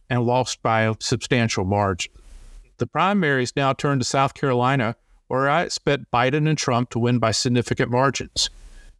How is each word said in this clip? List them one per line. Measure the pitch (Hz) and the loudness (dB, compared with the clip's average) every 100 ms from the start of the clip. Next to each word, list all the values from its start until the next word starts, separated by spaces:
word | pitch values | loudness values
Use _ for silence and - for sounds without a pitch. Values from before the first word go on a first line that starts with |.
| - | -4
and | 123 120 | 0 2
lost | 127 127 - | 2 0 -2
by | 123 113 | 0 2
a | 110 110 | 2 0
substantial | - 120 - 131 113 - 95 | -2 -4 0 0 0 0 0
margin. | 104 101 90 - - - - - - - - | 2 2 0 -6 -12 -20 -20 -20 -20 -16 -8
The | 113 | -4
primaries | 147 180 202 156 135 123 - | 0 0 2 2 2 0 0
now | 135 | 0
turn | 135 151 139 | 0 0 0
to | 120 | 0
South | 139 135 | 0 0
Carolina, | - 143 123 123 139 110 117 _ _ - | 0 0 2 2 0 -2 -4 _ _ -6
where | 127 139 | -2 0
I | 156 | 0
expect | - - - 139 127 | -2 -4 -2 -2 0
Biden | 120 127 151 151 | 0 2 2 0
and | 151 | 0
Trump | - 120 123 | 0 0 0
to | 120 | 0
win | 120 123 | 0 2
by | 117 | 0
significant | - 127 123 - 123 123 | 0 0 0 0 -2 0
margins. | 123 135 - 90 - - - - - - | 2 0 0 -6 -6 -6 -8 -20 -20 -20